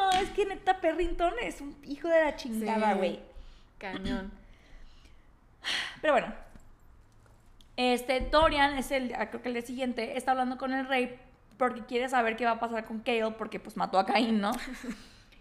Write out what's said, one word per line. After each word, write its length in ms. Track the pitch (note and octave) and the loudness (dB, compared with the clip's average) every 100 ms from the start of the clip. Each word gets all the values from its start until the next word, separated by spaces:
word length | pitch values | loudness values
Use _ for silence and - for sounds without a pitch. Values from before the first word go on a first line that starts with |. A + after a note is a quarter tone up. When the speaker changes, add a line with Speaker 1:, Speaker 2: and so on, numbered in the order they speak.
| F#4+ | 2
Speaker 1:
no, 60 | F#4 | 2
es 80 | G4 | 2
que 140 | - | 0
neta 360 | G4+ F#4+ - F#4 | -2 0 0 2
Perrington 520 | E4 D#4+ F4 E4+ F4 A#4 | 0 0 0 0 0 0
es 200 | - - | -6 -6
un 160 | C#4+ D#4 | -12 -14
hijo 240 | - C#4+ E4+ | -12 -6 2
de 160 | E4 | 4
la 120 | D4+ - | 4 0
chingada, 560 | B3+ A3 A3 A3 G#3+ | -6 -4 0 2 2
Speaker 2:
Sí. 60 | G3 | 2
Speaker 1:
güey. 220 | F3+ - - - - - - - | 0 -2 -12 -18 -18 -20 -20 -14
Speaker 2:
Cañón. 540 | G3+ F#3+ F#3+ B3 G3 - - - - - - - - - - - _ - - - - - | -10 -8 -4 -4 -6 -14 -20 -20 -20 -20 -20 -20 -20 -20 -20 -20 _ -12 -6 -4 -6 -2
Speaker 1:
Pero 140 | D#4 | 4
bueno, 180 | C4 F3 - - - - - - - - - - - - - - - | 4 2 -8 -14 -20 -20 -20 -20 -20 -20 -20 -20 -20 -20 -20 -12 -2
este, 440 | B3 B3 B3 C4 | 2 2 0 -2
Dorian 560 | B3+ D4+ D#4+ D4 C#4+ C#4 | 4 6 6 6 4 2
es 140 | A#3 | -2
el, 240 | C4+ B3 - | -2 -2 -4
ah, 100 | A3+ | -6
creo 120 | A#3 | -6
que 60 | B3 | -4
el 60 | |
día 80 | A#3+ | -6
siguiente, 540 | A#3+ B3 B3+ A#3+ A#3 B3+ | -6 -4 -4 -2 -4 -2
está 160 | B3+ | 0
hablando 260 | C4 B3+ B3+ | 2 0 -2
con 140 | C4 | -2
el 140 | C4+ C4 | -2 0
rey 320 | C4 B3 B3 - _ - - | 0 0 -6 -20 _ -20 0
porque 260 | B3 A#3 | 0 0
quiere 240 | G#3+ A#3+ B3+ | -4 -2 2
saber 280 | B3+ A3+ A3+ | 2 2 2
qué 80 | |
va 80 | A#3+ | 0
a 80 | A3+ | 0
pasar 240 | A#3 A3+ | -2 -4
con 160 | A3+ A3+ | -6 -6
Cale, 300 | A#3+ A#3 A3 | 0 0 0
porque, 260 | A3 G#3 - | -2 -8 -8
pues, 160 | - F#3 | -10 -4
mató 220 | F3 F#3 | 2 2
a 80 | G3 | 4
Caín, 340 | G#3+ A3+ A3 | 2 4 2
¿no? 120 | G3+ | 2
Speaker 2:
<laughs> 80 | B3 - B3 B3 - - - - - | -2 -6 -10 -10 -12 -16 -20 -20 -20